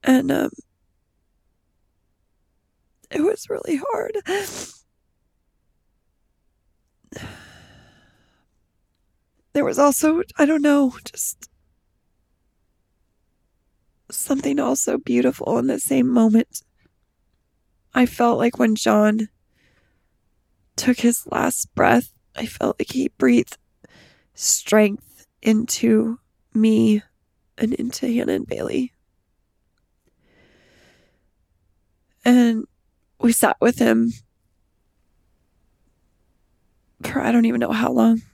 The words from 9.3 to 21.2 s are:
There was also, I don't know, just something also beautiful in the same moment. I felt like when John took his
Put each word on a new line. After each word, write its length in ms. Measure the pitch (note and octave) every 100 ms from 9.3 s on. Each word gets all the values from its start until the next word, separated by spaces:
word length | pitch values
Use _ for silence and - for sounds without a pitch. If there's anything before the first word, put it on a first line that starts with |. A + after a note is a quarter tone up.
| _ _
There 120 | C#4+
was 160 | C#4 -
also, 420 | C#4+ C4+ D#4 D#4+ F#4 -
I 80 | D4
don't 160 | D#4
know, 320 | D4 C#4+ C4+ -
just 440 | - - - - - _ _ _ _ _ _ _ _ _ _ _ _ _ _ _ _ _ _ _ _ _ _ _ _ _ _
something 520 | - - C#4 C#4+ C#4
also 360 | A#3+ C4+ - -
beautiful 640 | - A#3+ B3+ C#4 - A#3
in 80 | B3+
the 140 | C4
same 280 | - C4+ B3
moment. 540 | B3 A3 A3 A#3 - _ _ _ _ _ _ _ _ _ _ _ _ _
I 140 | - B3
felt 320 | - A#3+ A#3
like 220 | A#3+ -
when 160 | A#3+ G#3+
John 520 | - G#3+ G#3+ G#3+ G#3+ _ _ _ _ _ _ _ _ _ _ _ _ _ _ -
took 220 | - B3
his 280 | A#3+ A#3